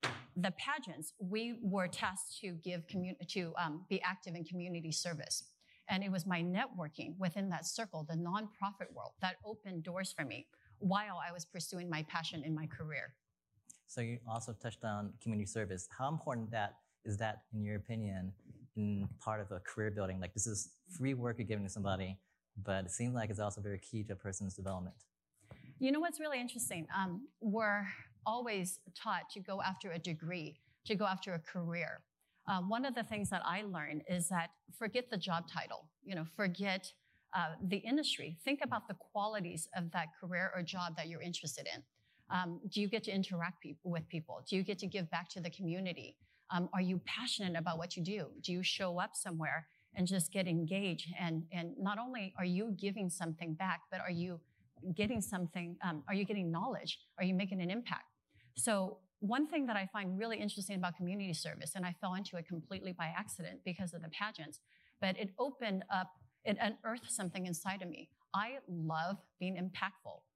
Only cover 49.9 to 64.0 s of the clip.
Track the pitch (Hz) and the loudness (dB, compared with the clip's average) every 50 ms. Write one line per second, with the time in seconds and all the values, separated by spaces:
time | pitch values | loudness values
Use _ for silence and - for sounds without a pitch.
49.9 | - 190 180 180 196 190 165 - - 196 180 180 165 170 165 156 190 196 202 185 | 2 4 4 6 6 4 4 4 2 2 4 6 6 4 4 4 4 4 4 2
50.9 | 165 160 - 165 175 - 180 170 160 160 165 - 185 175 170 170 277 - 190 196 | 2 0 -2 -4 -2 0 0 2 2 0 0 -2 -2 -4 -2 -2 -2 0 2 2
51.9 | 208 214 240 254 254 233 196 190 - 190 180 180 180 190 220 233 196 175 196 196 | 2 0 -2 -4 -4 -4 -4 -4 -2 0 2 4 4 4 4 2 0 0 0 0
52.9 | 190 220 190 175 165 - 170 165 160 165 175 165 156 160 190 185 170 170 - - | 0 2 0 0 0 0 0 -2 -2 -2 -2 -2 0 0 2 2 0 0 -2 -4
53.9 | 190 185 - 185 175 170 175 185 175 165 - _ _ _ - _ _ - - 185 | -4 -2 -2 0 0 0 0 0 -2 -6 -10 _ _ _ -20 _ _ -6 -2 -2
54.9 | 160 - 208 214 240 214 185 - 202 180 175 165 - 180 175 170 175 - 180 180 | 2 2 4 4 4 2 0 0 0 0 0 0 0 -2 -2 -4 -4 -2 0 0
55.9 | 165 147 - - 196 196 202 190 208 202 180 165 165 170 214 262 208 151 - 156 | 0 0 0 0 2 2 2 2 2 2 2 2 2 2 2 2 0 0 -2 -4
56.9 | - - - - _ - 190 185 190 180 202 185 202 185 175 175 196 240 240 - | -4 -6 -8 -10 _ 2 4 4 4 4 4 2 0 0 2 2 2 0 0 -2
57.9 | - - - - _ _ _ _ _ - - - - - - 240 214 196 185 190 | -4 -4 -4 -8 _ _ _ _ _ -20 -20 -8 -2 0 4 4 6 6 4 2
58.9 | - - - _ _ - 208 196 233 269 302 - 349 302 269 240 220 196 196 190 | -2 -6 -12 _ _ -2 2 4 6 6 4 4 4 4 4 4 4 2 2 0
59.9 | - 208 190 180 185 190 226 233 220 202 208 202 - 202 190 - 202 185 185 175 | 0 -2 0 0 2 2 2 0 0 2 0 0 0 -2 -2 -2 0 0 0 0
60.9 | 170 - 180 175 190 202 196 185 160 - - 160 - - - - - 190 180 180 | 0 0 0 0 0 0 0 0 0 -2 -2 -4 -6 -6 -6 -6 -4 -2 -2 -2
61.9 | 170 - 208 185 185 190 196 - 185 170 165 - 180 160 160 - 196 185 196 185 | -2 -2 -2 -2 0 -2 -2 -4 -4 -6 -4 -4 -4 -6 -4 -4 -6 -6 -4 -4
62.9 | 175 175 165 156 170 180 208 - - - 165 - - 175 - 190 170 - 185 170 | -4 -2 -2 -2 -2 -2 -4 -4 -6 -6 -6 -6 -8 -6 -4 -4 -2 -2 -2 -4
63.9 | 170 165 | -4 -6